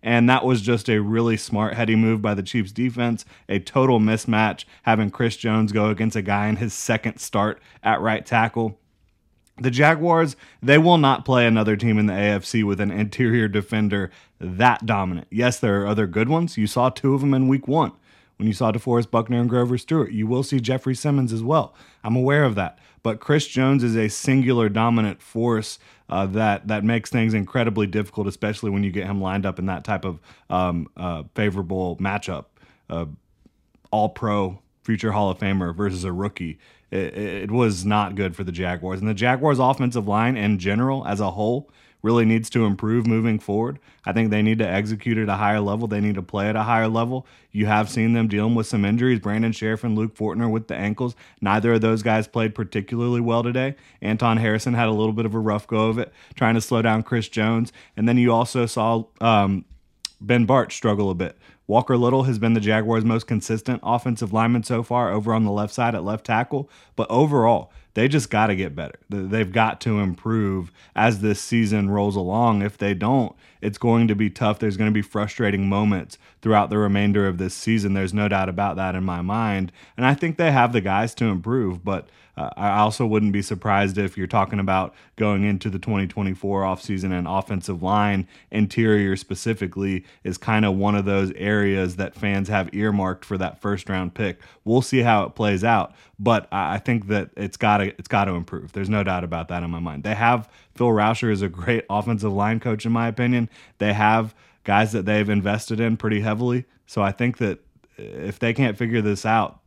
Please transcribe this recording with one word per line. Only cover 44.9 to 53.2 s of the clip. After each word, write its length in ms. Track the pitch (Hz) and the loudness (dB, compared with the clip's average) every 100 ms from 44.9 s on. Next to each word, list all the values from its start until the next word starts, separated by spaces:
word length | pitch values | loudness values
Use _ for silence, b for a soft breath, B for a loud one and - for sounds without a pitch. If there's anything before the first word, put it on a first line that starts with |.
| 110 120 110 | -4 -2 -2
at 120 | 107 | -2
a 80 | 98 | 0
higher 240 | 104 107 | 0 0
level. 260 | 101 104 117 | 0 -2 -2
They 140 | 104 | -2
need 160 | 104 98 | -2 -2
to 60 | |
play 260 | 90 104 101 | -6 -4 -2
at 80 | 110 | -2
a 80 | |
higher 240 | 110 113 110 | 0 0 2
level. 400 | 113 120 127 b b b | 0 -2 -4 b b b
You 140 | 104 104 | -2 2
have 220 | 107 110 | 2 2
seen 240 | 120 113 | 0 2
them 140 | 117 113 | 2 2
dealing 300 | 104 110 117 | 0 2 0
with 100 | 107 | 0
some 180 | 113 | 0
injuries. 360 | 101 113 127 120 | 0 2 2 0
Brandon 320 | 101 107 113 | 0 -2 -2
Sheriff 320 | 110 110 110 | -2 -4 -4
and 120 | 120 107 | -2 -2
Luke 200 | 110 - | -2 -4
Fortner 340 | 107 92 117 | -4 -2 -2
with 160 | 110 110 | -2 -4
the 80 | |
ankles. 400 | 64 101 110 123 - B B | -6 -4 -4 -6 -6 B B
Neither 340 | 98 104 117 | 0 2 4
of 60 | 113 | 4
those 220 | 110 110 | 4 2
guys 240 | 110 110 110 | 2 0 0
played 300 | 117 110 104 | -2 -4 -4
particularly 640 | 104 107 98 117 120 120 | -6 -6 -6 -4 -2 0